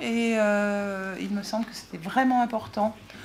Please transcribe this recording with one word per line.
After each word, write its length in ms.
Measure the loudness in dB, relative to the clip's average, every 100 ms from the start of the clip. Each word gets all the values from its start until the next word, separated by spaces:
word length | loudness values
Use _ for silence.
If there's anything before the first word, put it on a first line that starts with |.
et, 360 | -2 2 2 4
euh, 760 | 4 4 2 0 -2 -4 -6 -4
il 80 | -2
me 100 | -4
semble 240 | -2 -4 -4
que 80 |
c'était 240 | -8 -14 -10
vraiment 420 | -2 2 4 4
important 560 | 2 0 -4 0 0 -2 -14 -18